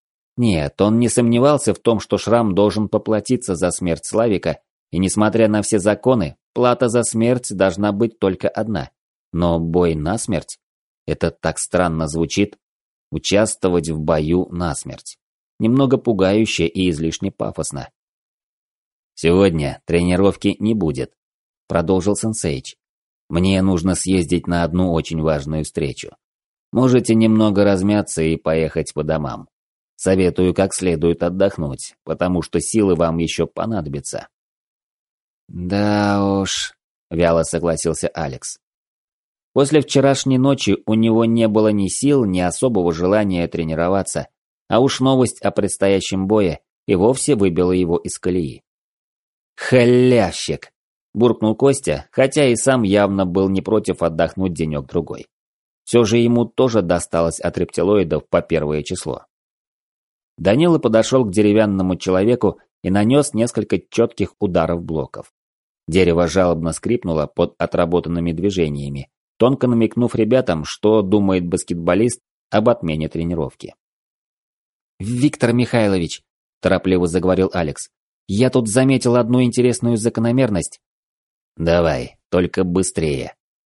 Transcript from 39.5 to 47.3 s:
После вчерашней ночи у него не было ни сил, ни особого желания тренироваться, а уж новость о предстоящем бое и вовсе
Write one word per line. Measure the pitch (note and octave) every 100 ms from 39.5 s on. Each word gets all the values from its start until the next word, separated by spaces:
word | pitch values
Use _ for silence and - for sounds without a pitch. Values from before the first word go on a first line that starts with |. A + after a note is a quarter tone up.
После | B2 C#3+ D3+
вчерашней | - C#3 C3+ C3+ C#3 C3
ночи | C3+ C3+ - G2 -
у | A2
него | A2+ A2 A#2
не | A#2 A2+
было | G#2+ G#2+
ни | G#2 F#2+
сил, | - C#3 C#3 G#2
ни | F2+
особого | F2+ - C3 G#2 F2
желания | D#2+ F2+ G#2+ G#2 F2 E2+
тренироваться, | - D#2+ D#2+ E2+ G2 F2 D2+ - _ _ _ -
а | G#2+
уж | C3+ -
новость | B2 C3 A#2 -
о | G2+
предстоящем | - G2 - G2 G2 - F#2+ F#2+
бое | G#2+ F#2 D2+ _ _ -
и | F2+
вовсе | G#2+ C3 -